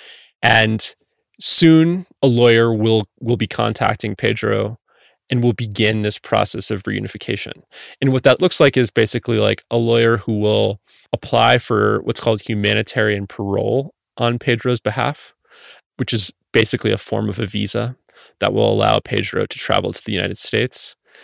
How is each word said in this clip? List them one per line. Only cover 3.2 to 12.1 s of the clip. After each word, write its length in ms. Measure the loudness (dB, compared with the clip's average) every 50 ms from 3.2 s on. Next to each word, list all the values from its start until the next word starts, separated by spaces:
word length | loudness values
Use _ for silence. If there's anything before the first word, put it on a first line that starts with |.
will 160 | -4 -2 -2
be 100 | -2 -2
contacting 680 | -4 -2 -2 -2 -2 -2 0 0 0 0 -2 -4 -8 -6
Pedro 640 | -2 -2 -2 -2 0 -2 -2 -2 -2 -2 -4 -8 -12 _ _ _ _ _ _ _ _ _ -4
and 120 | -2 0
will 100 | 2 0
begin 500 | 0 -2 -6 -8 -2 0 2 2 2 0
this 160 | 0 -2 -2 -4
process 520 | -4 -2 0 0 2 0 -2 -4 -4 -6
of 120 | -6 -6
reunification. 800 | -6 -6 -6 -6 -6 -8 -12 -12 -8 -8 -6 -6 -8 -12 -14 -18 _ _ -20 -20 -20 -18 -8 -2
And 120 | 0 0
what 120 | 2 4 4
that 160 | 4 4 4
looks 180 | 2 2 4 4
like 180 | 4 4 4
is 140 | 4 0 2
basically, 480 | 2 0 0 0 0 -4 -2 -2 0 0
like, 240 | 2 0 0 -2 _ -4
a 80 | -2 -2
lawyer 400 | 0 2 2 2 2 2 2 0
who 220 | -2 -4 -2 0
will 400 | 0 0 2 2 0 0 -2 -6 _ _ _ _ _ -6 -6
apply 440 | -6 -4 0 2 2 4 4 4 2
for 420 | 0 0 0 0 0 0 0 -2
what's 180 | -4 -6